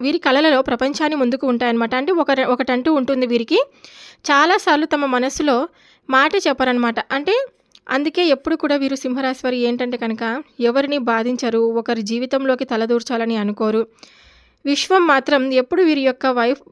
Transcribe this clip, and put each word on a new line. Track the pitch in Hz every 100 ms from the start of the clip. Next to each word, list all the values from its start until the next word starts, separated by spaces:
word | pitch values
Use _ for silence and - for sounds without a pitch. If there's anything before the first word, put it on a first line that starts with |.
వీరి | 262 330
కలలలో | 294 262 311 262
ప్రపంచాన్ని | 262 240 262 - 302 302
ముందుకు | 247 262 269
ఉంటాయన్నమాట. | 233 247 233 226 254
అంటే | 285
ఒక, | 349 285 262 254
ఒకటంటూ | 247 254 247 285
ఉంటుంది | 302 254 262 247
వీరికి. | 240 233 359 554 _ - - - - -
చాలాసార్లు | 277 320 392 - 302 302
తమ | 294 285
మనసులో | 247 254 - 302 240 320 _ _ _ -
మాట | 269 302 403
చెప్పరనమాట. | 320 269 254 247 240 226 -
అంటే | 269 294 453 539 _ _ _ -
అందుకే | 262 294 339 349
ఎప్పుడు | 269 320 320
కూడా | 302 285
వీరు | 269 269 262
సింహరాశి | 254 262 262
వారు | 262 247 240
ఏంటంటే | 240 247 247
కనుక | 226 220 226 247 - -
ఎవరిని | 233 254 277 285 240
బాధించరు, | 226 233 247 247 226 226 226
ఒకరి | 226 233 208
జీవితంలోకి | 233 254 269 269 254 262
తలదూర్చాలని | 226 226 240 233 240 226 226
అనుకోరు. | 208 208 220 220 226 _ - _ _ _ _ _ 277
విశ్వం | 277 - 381 339
మాత్రం | 269 262 285 262 254
ఎప్పుడు | 254 349
వీరి | 349 285 262
యొక్క | 254 262 247
వైఫ్-, | 233 277 -